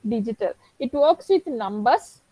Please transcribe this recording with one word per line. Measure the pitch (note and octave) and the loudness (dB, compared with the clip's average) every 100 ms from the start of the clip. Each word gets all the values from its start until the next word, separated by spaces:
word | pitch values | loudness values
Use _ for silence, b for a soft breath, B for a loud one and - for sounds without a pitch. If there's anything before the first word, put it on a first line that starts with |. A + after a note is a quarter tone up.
| G#3 | -4
digital. | A3+ A3 G#3+ F#3+ - b - | -4 -4 -4 -6 -6 b -10
It | B3+ | -4
works | C#4+ D4+ E4+ - | 2 2 2 0
with | F#4+ F4 | 0 0
numbers. | A#3 G3 G#3 A3+ F#4 - - _ | -6 -6 -2 2 2 0 -20 _